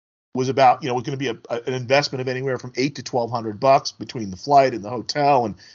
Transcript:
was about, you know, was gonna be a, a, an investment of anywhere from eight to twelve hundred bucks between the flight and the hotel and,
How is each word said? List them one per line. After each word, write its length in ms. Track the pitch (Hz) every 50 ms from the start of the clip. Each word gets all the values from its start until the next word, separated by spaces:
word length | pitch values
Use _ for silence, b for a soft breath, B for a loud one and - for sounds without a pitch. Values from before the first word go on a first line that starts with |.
| _ _ _ _ _ _ -
was 140 | 127 131 131
about, 340 | 127 135 135 127 120 -
you 60 | 160 131
know, 80 | 123
was 80 | 123 113
gonna 140 | 147 139 131
be 100 | 139 120
a, 100 | 113 - - -
a, 120 | 123 120 - 139
an 60 | 127
investment 480 | 131 123 117 135 143 147 - - 127
of 80 | 127 131
anywhere 280 | 127 127 131 135 127 120
from 140 | - 127 - 127
eight 180 | 131 143 143
to 80 | - -
twelve 260 | - - 127 117 113
hundred 300 | 123 117 110 113 104 101
bucks 320 | 135 135 135 143 - -
between 400 | - - 113 - - 127 107 98
the 60 | 92 90
flight 360 | - 139 143 139 139 131 120
and 80 | 104
the 80 | 95 104
hotel 560 | 120 117 101 - - 147 143 139 143 127 120
and, 100 | 107 95 B B B B